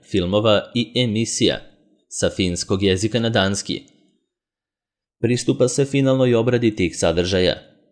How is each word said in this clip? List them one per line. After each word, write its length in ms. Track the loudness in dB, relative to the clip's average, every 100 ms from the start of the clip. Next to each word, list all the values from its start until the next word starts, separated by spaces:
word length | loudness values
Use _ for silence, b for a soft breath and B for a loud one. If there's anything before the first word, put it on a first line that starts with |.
| _
filmova 520 | -4 0 0 4 2 0
i 180 | -4 -2 -2
emisija 640 | -2 -2 -4 0 0 0 -8 _ _ _ _
sa 220 | -4 -4
finskog 520 | -2 -2 -2 -4 0
jezika 380 | 0 0 -2 -2
na 100 | 0
danski, 500 | 0 0 -2 -6 -10 -10 _ _ _ _ _ _ _ _ _ _ _ _ _
pristupa 480 | -2 0 0 0 0
se 160 | 0
finalnoj 500 | 0 2 2 2 2
obradi 420 | 2 2 2 0 0
tih 200 | -2 0
sadržaja 580 | 0 0 0 2 0 0 -10 _ _